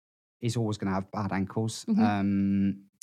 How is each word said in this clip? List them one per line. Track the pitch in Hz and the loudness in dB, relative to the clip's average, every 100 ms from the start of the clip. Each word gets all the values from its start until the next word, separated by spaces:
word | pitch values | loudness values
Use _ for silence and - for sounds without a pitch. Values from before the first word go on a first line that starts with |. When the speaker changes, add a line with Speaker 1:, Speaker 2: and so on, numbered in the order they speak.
| _ _ _ _ | _ _ _ _
Speaker 1:
is | 120 117 | -4 -2
always | 110 107 | -2 -2
gonna | 98 | -2
have | 95 98 | -2 -4
bad | 95 98 | -4 -4
ankles. | 95 95 - 113 - - | -2 -2 -2 -4 -4 -2
Speaker 2:
Mm-hmm. | 208 | 2
Speaker 1:
Um, | 110 104 98 98 98 98 98 98 - - | 4 2 2 2 2 2 2 0 -8 -20